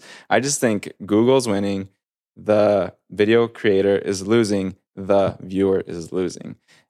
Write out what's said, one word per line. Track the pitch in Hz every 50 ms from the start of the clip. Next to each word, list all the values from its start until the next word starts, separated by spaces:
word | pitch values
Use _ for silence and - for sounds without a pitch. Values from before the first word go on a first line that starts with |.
| - - - - - -
I | 104 117
just | 131 143 143 -
think | 135 113 107 92 - - - - 101
Google's | 92 107 107 117 127 135 135 113 113
winning, | 98 98 101 101 98 95 98 - _ _ _ _ _ _ _ _ _
the | - 107 107 104 107 104 104 104 95 87 - - _ _ -
video | 95 92 104 107 113 117 117 113
creator | - - - 107 95 98 98 98 98 -
is | - - 98 95 95
losing, | 101 113 120 110 101 104 98 95 92 87 _ _ _ -
the | 95 95 95 98 98 95 87 - -
viewer | - 92 95 95 98 95 95 90 -
is | - 82 85 80 -
losing. | - 92 92 82 - - - - - - _ _ _ _ _